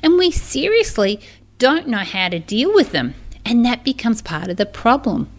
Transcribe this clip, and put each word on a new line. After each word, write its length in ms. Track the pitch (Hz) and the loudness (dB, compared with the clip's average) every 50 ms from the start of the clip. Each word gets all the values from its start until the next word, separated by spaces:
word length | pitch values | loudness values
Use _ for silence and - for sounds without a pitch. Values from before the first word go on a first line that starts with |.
| - | 4
and 140 | 320 339 359 | 4 4 6
we 120 | 370 359 | 4 4
seriously 920 | 311 - - - - 269 285 370 440 453 440 - - - 208 196 208 208 - - - _ - _ _ _ | 2 0 -2 -2 -4 -2 0 2 2 2 0 0 0 0 0 0 0 -4 -8 -18 -20 _ -20 _ _ _
don't 300 | 247 254 285 330 320 311 | 2 2 2 2 -2 -4
know 120 | 233 208 | -4 -4
how 280 | 190 - - 190 185 180 | -4 -6 -4 -2 -2 -2
to 120 | 175 170 | -2 -4
deal 340 | 165 - 202 214 262 359 415 | -6 -4 -2 0 0 2 4
with 180 | 415 294 - | 4 2 2
them. 220 | - 151 127 123 139 - - - - - - | 0 -4 -4 -4 -6 -10 -16 -16 -18 -12 -6
And 180 | - 240 240 233 | 0 2 2 2
that 200 | 240 240 226 - | 2 0 -2 -2
becomes 360 | - 262 254 - 233 226 214 | -4 -4 -2 -2 -2 -2 -2
part 280 | - - 165 156 170 185 | -4 -10 -10 -8 -6 -8
of 80 | 175 185 | -4 -4
the 80 | 202 | -4
problem. 640 | - - - - 226 247 277 - 240 175 269 - - - | -4 -4 -2 2 2 2 2 2 -2 -2 -2 -4 -6 -10